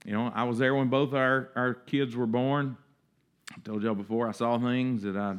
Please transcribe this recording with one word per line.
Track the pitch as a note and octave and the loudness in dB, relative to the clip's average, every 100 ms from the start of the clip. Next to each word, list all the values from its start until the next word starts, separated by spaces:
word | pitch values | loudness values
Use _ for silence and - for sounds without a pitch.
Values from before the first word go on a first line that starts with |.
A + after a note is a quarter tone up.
You | - | -6
know, | G#2 A#2+ | -2 -2
I | G#2+ | 0
was | B2 A#2 | 0 2
there | C3 | 2
when | C#3 C3 | 4 2
both | C3 C#3+ | 2 2
our, | C#3 C3 C3 B2+ B2 | 2 2 2 0 -2
our | B2 A#2+ | -2 -2
kids | - C#3+ C3+ A#2+ | -2 0 0 0
were | A#2 | 0
born. | B2 C3 C#3+ C#3 A#2+ _ _ _ _ _ _ - - | 2 2 0 -2 -6 _ _ _ _ _ _ -20 -16
I | |
told | - G#2+ | -8 -4
y'all | A2 | -2
before, | G2+ G2 A2+ A#2 | -2 -2 -2 -2
I | |
saw | G#2 A#2 A#2+ | -2 0 0
things | B2 B2+ B2+ A#2+ | 0 0 0 -2
that | G2+ G2 | -2 -2
I, | G2+ | -4